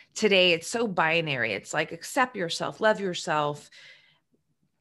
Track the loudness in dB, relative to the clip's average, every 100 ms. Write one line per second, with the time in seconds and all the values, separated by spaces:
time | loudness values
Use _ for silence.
0 | _ -2 4 6 6 2 -2 -4 -2 0
1 | 2 2 0 -2 -2 -2 -4 -4 -4 -8
2 | -4 -2 -2 -2 -6 -4 -6 0 2 2
3 | -2 -4 -2 0 0 -4 -12 -20 -20 -20
4 | _ _ _ _ _ _ _ _